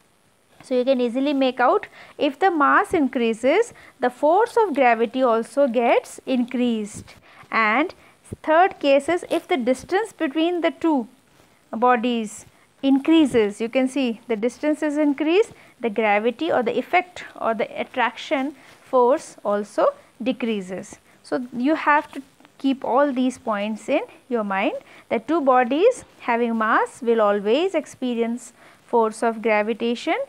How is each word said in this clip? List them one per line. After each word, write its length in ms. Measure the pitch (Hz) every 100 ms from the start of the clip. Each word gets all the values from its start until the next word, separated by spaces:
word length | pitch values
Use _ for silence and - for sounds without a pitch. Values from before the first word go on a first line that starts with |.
| _ _ _ _ _ -
So 140 | - 254
you 80 |
can 160 | 247 254
easily 340 | 247 247 277
make 280 | 277 262 254
out 260 | 247 415 - - - -
if 200 | 294 269
the 140 | 381
mass 420 | 320 269 294 403
increases, 800 | 349 254 254 226 214 254 359 480 - - -
the 80 | 247
force 480 | - 294 370 466 466
of 180 | 415 269
gravity 480 | 247 226 226 254
also 460 | 262 226 226 285 285
gets 500 | 233 240 440 - - -
increased. 920 | 254 240 247 247 220 208 - - - _ - -
And 460 | 220 214 233 349 - _ _ - -
third 340 | - 320 381 370
case 300 | 285 277 277
is 180 | 349 -
if 160 | 330 -
the 80 | 349
distance 560 | 226 254 - 381 440
between 480 | - 320 320 330 349
the 120 | 330
two 360 | - 330 285 214 _ _ _ _ _ _
bodies 720 | 226 247 247 247 233 214 - - _ _ _
increases, 800 | 277 269 294 320 285 247 208 202
you 80 | 226
can 180 | 262 262
see 320 | 285 247 208 -
the 80 | 214
distance 480 | 240 - 302 302
is 140 | 302 294
increased, 560 | 294 269 311 359 466 - - -
the 100 | 233
gravity 640 | 208 220 208 233 240 320
or 100 | -
the 160 | 220 -
effect 460 | - 359 359 - - -
or 140 | 226
the 260 | 220 - -
attraction 720 | - 262 233 - - 294 269 285 - -
force 540 | - 254 247 285 - - 208
also 420 | 208 208 - 571 - - -
decreases. 760 | 240 - 226 208 185 185 208 - _ _
So 240 | - 285 247 -
you 200 | 262 311
have 360 | 311 294 -
to 100 | 285 - _ - _
keep 260 | 269 269
all 300 | - 247 294
these 240 | 254 254 -
points 500 | - 202 208 214 -
in 140 | 302 494 - -
your 160 | 233
mind 300 | 208 190 254 539 - - -
that 180 | 226 -
two 140 | 330
bodies 640 | 269 254 240 285 453 480 - -
having 380 | - 233 240 226
mass 440 | 214 294 480 -
will 200 | 233 226
always 540 | 208 202 202 262 381 330
experience 760 | - - 247 233 226 240 - - - _
force 380 | _ 240 220 214
of 220 | 233 220
gravitation, 720 | 220 214 214 220 233 233 320 427